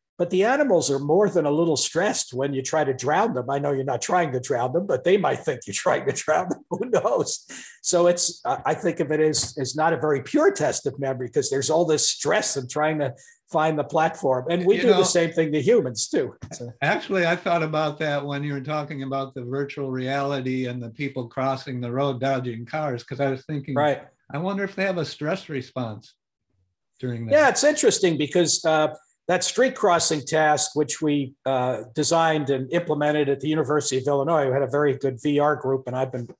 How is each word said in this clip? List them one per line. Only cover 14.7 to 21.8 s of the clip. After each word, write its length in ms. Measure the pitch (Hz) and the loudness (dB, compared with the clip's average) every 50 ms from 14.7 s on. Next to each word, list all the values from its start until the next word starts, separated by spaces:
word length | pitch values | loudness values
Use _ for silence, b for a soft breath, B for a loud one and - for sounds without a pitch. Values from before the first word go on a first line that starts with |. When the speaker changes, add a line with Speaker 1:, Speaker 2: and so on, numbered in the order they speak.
| 214 | 4
Speaker 2:
You 60 | 240 269 | 4 6
Speaker 1:
do 80 | 240 | 4
Speaker 2:
know, 80 | 202 185 | 6 6
Speaker 1:
the 60 | 185 | 4
same 280 | 180 - 175 165 165 165 | 4 4 2 2 2 2
thing 180 | 170 165 156 147 | 0 0 2 2
to 80 | 151 | 2
humans 460 | 131 147 240 233 143 127 117 110 - - | 4 4 4 4 4 2 -2 -4 -4 -2
too. 280 | - 285 135 - - - - - - | 0 0 0 -2 -4 -10 -16 -14 -14
So. 180 | - 120 117 117 - 139 | -12 -12 -14 -8 -4 0
Speaker 2:
Actually, 440 | 151 208 - - - 196 190 175 | 0 0 0 -2 -2 0 2 2
I 80 | 165 175 | 2 2
thought 300 | 170 - 190 170 170 160 | 0 0 0 0 0 0
about 340 | 156 156 151 156 151 147 147 | 0 0 0 -2 -2 -2 -4
that 260 | 156 151 143 143 143 | -2 -2 -2 -2 -4
when 200 | 143 143 143 143 | -4 -6 -4 -4
you 80 | 147 143 | -4 -6
were 80 | 139 | -6
talking 420 | 131 139 151 151 147 147 156 139 135 | -6 -4 -4 -4 -6 -6 -8 -8 -8
about 320 | 135 135 135 135 131 - | -6 -4 -6 -6 -6 -8
the 80 | 135 123 | -10 -8
virtual 480 | 120 131 139 143 139 - - 143 131 | -6 -4 -4 -4 -4 -6 -8 -6 -6
reality 760 | 131 131 127 127 135 139 139 139 143 135 127 131 127 127 127 | -4 -4 -4 -2 -2 -2 -2 -2 -2 -4 -4 -2 -2 -2 -2
and 140 | 123 123 127 | -4 -6 -6
the 100 | 120 113 | -10 -10
people 360 | 113 147 143 - - 131 123 117 | -8 -8 -8 -6 -6 -8 -10 -8
crossing 520 | - 139 131 135 135 127 - 147 131 123 | -4 -4 -2 -2 -2 -4 -6 -8 -8 -8